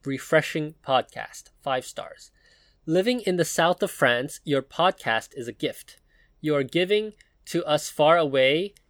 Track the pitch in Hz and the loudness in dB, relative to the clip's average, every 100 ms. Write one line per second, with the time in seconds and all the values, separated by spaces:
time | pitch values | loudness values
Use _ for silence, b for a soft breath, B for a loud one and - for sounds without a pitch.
0 | 139 135 - 160 147 160 151 160 - 131 | -8 -8 0 2 2 -2 -6 -8 -2 0
1 | - 117 107 - - _ 139 127 - - | 0 -8 -14 -16 -20 _ -4 -4 -4 -12
2 | - - - _ b b b b - 170 | -14 -16 -20 _ b b b b -2 0
3 | 208 247 196 180 160 - 170 180 190 - | 0 -2 0 0 0 0 0 0 -4 0
4 | 131 120 139 - - 139 - - 175 - | 0 0 -2 -8 -2 -2 -2 0 0 0
5 | - 113 - - 117 104 139 - - - | -2 -2 -4 -10 -12 -6 -6 -6 -16 -20
6 | _ _ _ _ 151 147 135 165 180 208 | _ _ _ _ -2 0 0 -2 0 0
7 | 214 - b b - 165 165 151 - - | -2 -8 b b -6 -4 0 0 -2 2
8 | 151 170 151 135 131 151 202 - _ | 4 4 4 4 4 2 -2 -10 _